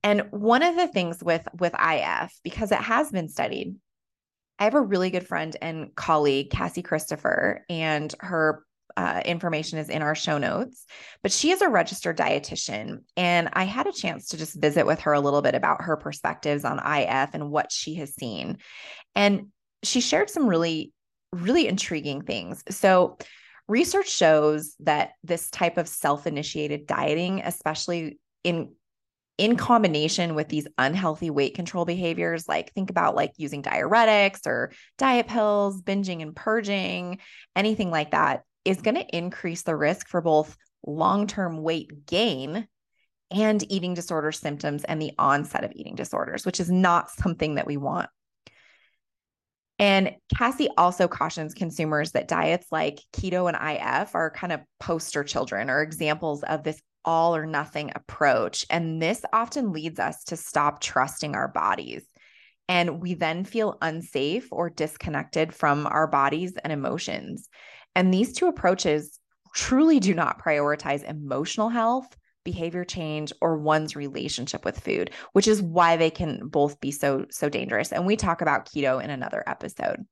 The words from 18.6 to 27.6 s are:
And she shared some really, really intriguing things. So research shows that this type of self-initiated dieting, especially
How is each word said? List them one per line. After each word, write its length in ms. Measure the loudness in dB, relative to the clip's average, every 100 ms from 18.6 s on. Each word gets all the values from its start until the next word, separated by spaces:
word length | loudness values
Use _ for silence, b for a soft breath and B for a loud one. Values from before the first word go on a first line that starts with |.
| B B B B -6 2
And 320 | 4 2 -2 _ _ _
she 180 | -2 0
shared 280 | 2 2 2
some 180 | 2 4
really, 440 | 4 2 0 -6 _ _ _ _
really 340 | -4 2 4 4
intriguing 580 | 0 -2 -4 -4 -6
things. 380 | -4 -6 -6 -14 -10
So 480 | 2 6 6 4 0 B B B B -2
research 420 | 0 2 0 0
shows 640 | 4 6 6 6 2 -4 -4
that 320 | 0 2 0 _
this 260 | -4 -4 -4
type 280 | 0 0 0
of 100 | -4
self-initiated 1000 | -2 0 0 -2 -4 -6 -4 -4 -6 -4
dieting, 560 | -2 0 0 0 -2
especially 800 | -4 -4